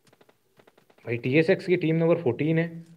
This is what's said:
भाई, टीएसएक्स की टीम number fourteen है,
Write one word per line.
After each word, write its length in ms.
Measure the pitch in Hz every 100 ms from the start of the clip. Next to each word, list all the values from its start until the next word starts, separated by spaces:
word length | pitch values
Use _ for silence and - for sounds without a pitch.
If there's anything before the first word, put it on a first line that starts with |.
| _ _ - _ _ _ - _ _ _ 113
भाई, 100 | 117
टीएसएक्स 500 | 127 139 160 185 -
की 100 | 175
टीम 200 | 156 160
number 260 | 165 170
fourteen 360 | 131 - 156 165
है, 280 | 170 165 -